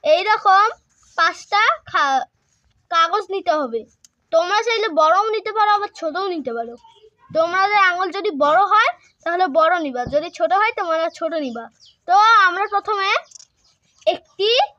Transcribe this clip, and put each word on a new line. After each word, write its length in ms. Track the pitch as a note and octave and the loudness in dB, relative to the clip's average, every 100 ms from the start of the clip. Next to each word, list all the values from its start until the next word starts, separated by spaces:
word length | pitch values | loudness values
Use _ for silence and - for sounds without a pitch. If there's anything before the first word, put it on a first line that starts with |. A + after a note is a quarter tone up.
এই 180 | D4+ E4 F#4+ | 2 0 2
রকম 340 | G#4+ G#4 F#4+ A4 - _ _ _ - | 0 2 4 2 -2 _ _ _ -2
পাঁচটা 440 | E4 E4+ - G4+ A#4 D#5+ - | -2 -2 -4 0 0 -2 -6
খা-, 360 | F4+ C#4+ C4+ - _ _ _ _ _ _ | -2 0 -2 -4 _ _ _ _ _ _
কাগজ 300 | E4+ E4 G#4 F#4 F#4+ | 0 0 -2 -4 -6
নিতে 180 | F4+ D#4 | -2 -2
হবে। 200 | C4 A3+ - _ _ _ _ | -2 -8 -10 _ _ _ _
তোমরা 260 | E4 F4 G#4 A4+ | 0 2 -2 0
চাইলে 220 | A4+ G#4+ D#4 | -2 -2 2
বড়ও 280 | D#4 F4+ A4 G#4+ | 4 2 0 -4
নিতে 160 | F#4+ G#4+ | -6 -2
পারো, 140 | G#4 G#4 | 0 0
আবার 140 | G#4 - | -2 -8
ছোটও 280 | E4 D#4 G4 E4+ | -8 -6 -6 -6
নিতে 160 | B3+ A#3 | -8 -8
পারো। 160 | A#3 A#3 _ G#4 - _ _ D#4 | -10 -14 _ _ -20 _ _ 0
তোমাদের 440 | E4 F#4 G4 G#4 F#4 | 0 2 2 4 2
আঙুল 180 | F4 F#4 F#4+ | 2 -4 -4
যদি 140 | G4+ C#4+ | -6 0
বড় 180 | C#4+ E4 G4 | 2 4 4
হয়, 200 | G#4+ B4+ - _ _ | 4 2 -2 _ _
তাহলে 220 | E4 F4 F#4 D4 | -6 -2 0 2
বড় 140 | D#4+ F4+ D4 | 2 0 -4
নিবা, 160 | B3 B3 | -6 -2
যদি 220 | C#4+ E4+ - | -4 -4 -4
ছোট 140 | E4 F#4 | 0 0
হয়, 140 | A4 A#4 | 0 -2
তোমরা 300 | F4+ D#4+ E4 D#4+ | -4 -2 -4 -6
ছোট 140 | E4 D#4+ C#4 | -6 -4 -6
নিবা। 200 | A#3 A3+ _ - _ - | -10 -14 _ -20 _ 0
তো 80 | F#4+ G#4+ A4+ F#4 | 4 6 6 4
আমরা 180 | F4 G#4 | 0 -2
প্রথমে 360 | G4+ G4+ G#4 G4 A#4+ - - - _ _ _ _ _ - | -4 -4 -4 -2 -4 -6 -20 -20 _ _ _ _ _ -4
একটি 360 | F4+ _ - G4+ B4 G#5 | -4 _ -4 0 0 0